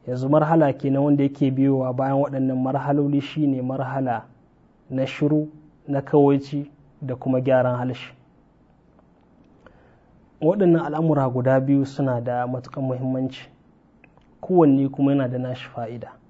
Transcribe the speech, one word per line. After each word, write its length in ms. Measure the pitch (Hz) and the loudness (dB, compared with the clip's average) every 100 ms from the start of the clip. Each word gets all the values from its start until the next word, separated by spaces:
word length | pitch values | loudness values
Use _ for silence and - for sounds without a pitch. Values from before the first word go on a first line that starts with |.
| - | -8
Yanzu 220 | 127 131 | -6 2
marhala 440 | 151 151 165 147 | 2 4 4 2
kenan 300 | - 143 139 | 0 -2 0
wanda 200 | 147 143 | 2 2
yake 280 | 139 139 135 | 0 0 -2
biyowa 420 | 131 139 135 127 | 2 2 2 -2
bayan 240 | 127 135 139 | -2 -2 0
waɗannan 400 | 139 135 131 127 | -2 -2 -2 -2
marhaloli 600 | 131 135 139 143 143 143 | -2 -2 0 0 2 -2
shine 400 | 139 156 143 131 | -2 -2 0 0
marhala 640 | 127 135 127 135 131 113 - _ _ _ _ _ _ | -4 -4 -4 -4 -2 -4 -8 _ _ _ _ _ _
na 160 | 131 131 | -4 -4
shiru, 420 | - 147 151 151 - - _ - | -2 0 0 -2 -12 -20 _ -6
na 140 | 139 | -6
kawaici 680 | 139 151 143 139 139 147 147 _ - _ | 2 4 6 4 0 -8 -8 _ -20 _
da 140 | 135 123 | -10 -6
kuma 240 | 135 127 | -2 0
gyaran 340 | 127 127 123 123 | 2 2 2 -2
halshe. 340 | 127 123 - - _ _ _ _ _ _ _ _ _ _ _ _ _ _ - _ _ _ _ _ _ _ | -4 -8 -14 -20 _ _ _ _ _ _ _ _ _ _ _ _ _ _ -20 _ _ _ _ _ _ _
Waɗannan 440 | 156 202 180 165 147 | 0 4 4 4 2
al'amura 440 | 151 165 147 131 | -2 0 2 0
guda 300 | 123 127 135 | 0 2 2
biyu 260 | 135 139 135 | 4 0 0
suna 360 | - 135 123 | -2 -2 -2
da 240 | 117 123 123 | -4 -4 -4
matuƙar 360 | 127 123 - | -8 -10 -8
muhimmanci, 640 | 131 123 131 131 131 - - _ _ _ _ _ _ _ _ _ | -6 -4 -4 -4 -4 -8 -20 _ _ _ _ _ _ _ _ _
kowanne 480 | - 180 151 135 135 | 2 6 6 6 2
kuma 200 | 139 139 | 0 2
yana 160 | 139 127 | 2 0
da 60 | 127 | -4
nashi 320 | 127 127 - | -6 -10 -12
fa'ida. 420 | - 113 120 - - | -12 -10 -12 -16 -20